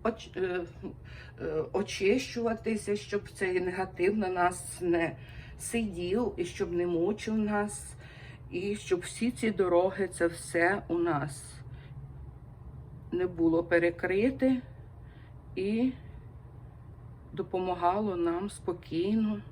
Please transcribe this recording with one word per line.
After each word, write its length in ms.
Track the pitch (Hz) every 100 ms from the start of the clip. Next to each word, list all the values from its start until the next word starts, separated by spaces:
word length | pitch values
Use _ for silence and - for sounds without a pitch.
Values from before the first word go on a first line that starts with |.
оч-, 260 | 226 226 - -
е, 240 | - 180 - - - - - - - -
е, 220 | 165 156 151
очищуватися, 1200 | 190 202 - 196 254 - 240 233 226 - 214 - 208
щоб 340 | - 202 -
цей 300 | - 185 180
негатив 580 | 180 180 185 - 180 214
на 100 | 185
нас 540 | 185 175 185 - -
не 340 | 180 170 165 - - - - -
сидів 720 | - 233 220 170 175 208 226 -
і 80 | 175
щоб 280 | - 180
не 140 | 175 175
мучив 500 | 170 180 214 - 220
нас, 560 | 208 208 208 - - - - - - - -
і 240 | 175 196 214
щоб 240 | - 359
всі 320 | - - 233
ці 200 | 240 220
дороги, 560 | 208 180 175 185 196 185
це 200 | - 170
все 540 | 170 - 170 170 202 -
у 100 | 170
нас 460 | 170 151 143 - - - - - - - - - - - - - - - - - -
не 160 | 170 180
було 360 | 170 165 165
перекрите 1000 | 170 170 170 170 180 190 240 262 262 254 - - - - - - - - - -
і 360 | 190 220 262 254 - - - - - - - - - - - - -
допомагало 840 | - 185 185 185 180 175 196 214 175
нам 340 | 170 170 202
спокійно 920 | - - 170 - 160 190 220 214 208 -